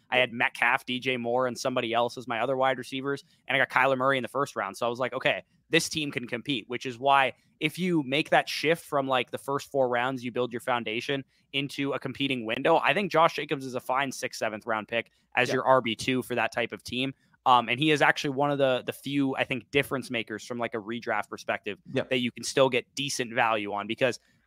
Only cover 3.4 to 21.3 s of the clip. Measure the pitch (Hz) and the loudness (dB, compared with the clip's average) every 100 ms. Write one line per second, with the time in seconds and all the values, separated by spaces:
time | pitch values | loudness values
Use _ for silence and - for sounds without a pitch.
3.4 | - 131 127 131 135 131 135 135 117 131 | -2 2 2 4 4 4 2 2 0 -2
4.4 | 139 117 98 95 120 120 127 127 147 101 | -2 -4 -6 -2 -2 -2 -4 0 0 0
5.4 | - _ _ 160 - 175 147 135 123 120 | -6 _ _ 0 0 -4 -6 -6 -6 -6
6.4 | 127 131 98 123 135 117 135 139 131 - | -4 -6 -6 -8 -8 -2 2 4 4 -2
7.4 | _ - 151 - 185 165 127 139 156 165 | _ -6 -4 -2 0 0 0 -2 2 2
8.4 | - - 147 170 - 147 131 127 120 131 | 2 -2 0 0 -2 -2 0 0 0 -6
9.4 | - 139 - 139 127 120 127 135 123 123 | -4 -6 -2 -2 0 0 -2 -4 -4 -2
10.4 | 123 117 - 120 113 113 - 139 - _ | -2 -4 -2 -2 -2 -4 -2 -4 -6 _
11.4 | _ 139 139 - 139 131 135 120 135 131 | _ -6 -4 -4 -4 -4 -6 -2 -2 -2
12.4 | 110 123 139 160 120 147 190 156 165 - | -4 0 4 4 4 2 2 4 4 2
13.4 | 147 147 131 123 - 131 139 - 127 - | -4 -6 -4 -6 -2 -2 -2 -4 -8 -4
14.4 | 113 107 117 110 104 117 - _ _ - | -6 -4 -4 -4 -2 -4 -4 _ _ 0
15.4 | 123 127 123 131 117 110 - 127 117 120 | 2 2 6 4 4 -2 -2 -2 -2 -2
16.4 | 113 - 117 107 - 120 135 - _ _ | -2 -2 -4 -6 -8 -4 -4 -6 _ _
17.4 | 131 123 113 123 156 147 151 - 147 131 | 4 6 4 2 4 4 4 2 0 0
18.4 | 143 143 135 123 117 - 139 143 135 110 | 0 2 2 2 -2 -8 -4 0 0 0
19.4 | 127 131 - 143 135 135 117 120 107 107 | -2 -4 -2 0 0 -4 -4 -6 -6 -8
20.4 | - 120 117 117 101 117 117 107 - | -8 -6 -4 -4 -6 -6 -2 -4 -4